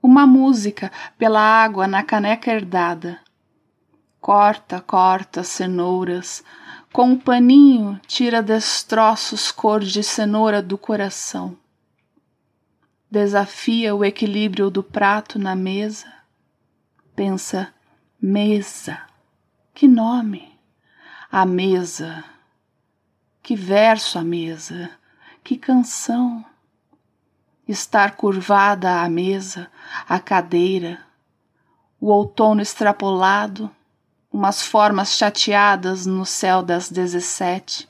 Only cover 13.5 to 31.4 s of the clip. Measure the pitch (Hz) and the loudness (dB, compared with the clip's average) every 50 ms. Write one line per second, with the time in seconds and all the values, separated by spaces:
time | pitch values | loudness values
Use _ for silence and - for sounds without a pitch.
13.5 | - - - - 226 233 233 214 208 202 208 196 202 - 226 208 202 214 214 208 | -8 -6 -4 -2 -2 0 0 -2 0 0 0 -2 0 -2 -4 -4 -2 -2 -2 -2
14.5 | 185 202 196 196 185 196 190 _ - 214 202 196 202 214 214 - - 208 196 190 | -2 -2 -2 -2 -2 -4 -8 _ -4 0 0 0 0 -2 -4 -8 -10 -8 -6 -6
15.5 | 185 185 185 185 190 202 208 214 214 - - - - _ _ _ _ _ _ _ | -4 -4 -4 -4 -6 -6 -6 -8 -10 -12 -18 -20 -20 _ _ _ _ _ _ _
16.5 | _ _ _ _ _ _ _ _ _ _ _ _ _ - 98 98 95 92 - - | _ _ _ _ _ _ _ _ _ _ _ _ _ -6 -4 -4 -4 -6 -6 -8
17.5 | - 185 190 - _ _ _ _ _ _ _ _ _ _ - 190 196 202 208 214 | -8 -8 -8 -10 _ _ _ _ _ _ _ _ _ _ -2 -2 0 0 2 2
18.5 | 214 208 196 - - - - - - - - _ _ _ _ _ _ _ _ _ | 0 0 -2 -8 -14 -16 -14 -14 -14 -14 -18 _ _ _ _ _ _ _ _ _
19.5 | _ _ _ _ _ - 294 269 247 226 220 226 240 247 226 214 196 175 - _ | _ _ _ _ _ 4 6 6 6 4 2 -2 -2 -2 -4 -6 -8 -10 -14 _
20.5 | _ _ _ _ _ _ _ _ _ _ _ - - - - _ - 196 185 185 | _ _ _ _ _ _ _ _ _ _ _ -20 -20 -20 -18 _ -2 -2 0 0
21.5 | 180 180 185 190 185 185 180 165 - - 156 165 160 160 156 - _ _ _ _ | 0 0 0 0 0 0 -2 -6 -10 -12 -12 -12 -14 -16 -20 -20 _ _ _ _
22.5 | _ _ _ _ _ _ _ _ _ _ _ _ _ _ _ _ _ _ _ - | _ _ _ _ _ _ _ _ _ _ _ _ _ _ _ _ _ _ _ -8
23.5 | 240 202 185 180 196 202 214 226 220 214 - - - 180 165 170 175 170 165 165 | -8 -6 -4 0 2 4 4 4 4 2 -2 -8 -6 -6 -6 -4 -4 -6 -6 -8
24.5 | 165 160 - - 175 175 175 170 - _ _ _ _ _ _ - - _ _ - | -12 -14 -16 -16 -14 -14 -14 -16 -18 _ _ _ _ _ _ -20 -20 _ _ -8
25.5 | 254 254 - - 262 247 240 - - - - - 233 240 247 247 233 226 220 - | -8 -6 0 2 2 2 2 0 -6 -8 -6 -4 -2 -2 -2 -2 -4 -8 -14 -18
26.5 | _ _ _ _ _ _ _ _ _ _ _ _ _ _ _ _ _ _ _ _ | _ _ _ _ _ _ _ _ _ _ _ _ _ _ _ _ _ _ _ _
27.5 | _ _ _ - 208 - - - - 208 196 208 202 - - 202 190 190 180 - | _ _ _ -10 -8 -8 -6 -2 2 2 2 2 0 -2 -2 -2 -2 -2 0 2
28.5 | 202 196 196 208 202 185 180 185 180 175 175 175 165 170 180 190 196 196 190 185 | 2 4 4 2 0 0 -2 -2 0 0 -2 -2 -2 -2 -2 -2 -4 -4 -6 -12
29.5 | - 180 175 - _ _ - - - - - - 180 185 - - 202 185 170 170 | -14 -14 -16 -18 _ _ -20 -16 -14 -14 -6 -6 -6 -6 -2 0 -2 -2 0 0
30.5 | 170 170 175 185 190 185 175 170 175 - - _ _ _ _ _ _ _ | 0 0 0 0 -2 -4 -6 -8 -12 -14 -20 _ _ _ _ _ _ _